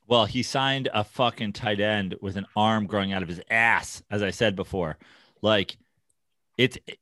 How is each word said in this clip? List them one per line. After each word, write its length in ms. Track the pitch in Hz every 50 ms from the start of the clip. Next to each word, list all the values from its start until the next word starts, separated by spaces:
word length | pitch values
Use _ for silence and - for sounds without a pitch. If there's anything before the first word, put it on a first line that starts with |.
| _
Well, 200 | 107 120 117 107
he 160 | - - 127
signed 460 | 117 - - 135 135 135 135 135 127 -
a 120 | - 107 104
fucking 480 | - - - 123 120 - - 113 101
tight 260 | - - 117 107 104 98
end 380 | 104 107 107 104 95 90 - -
with 160 | 101 98 92
an 100 | 101 98 - _
arm 300 | 107 107 110 110 110 104
growing 260 | 87 107 101 98 98
out 100 | 98 95
of 60 | 90 80
his 120 | 87 85 - -
ass, 540 | 113 113 117 117 104 85 - - - - - -
as 120 | 104 104
I 80 | 104 92
said 260 | - - 117 104 95
before. 420 | 95 90 - 98 92 85 78 76 - - - - _ _ _ _ _
Like, 360 | 104 107 107 101 90 - - - _ _ _ _ _ _ _ _ _ _ _ _ _ _ _ -
it's, 180 | 131 127 - - - - - -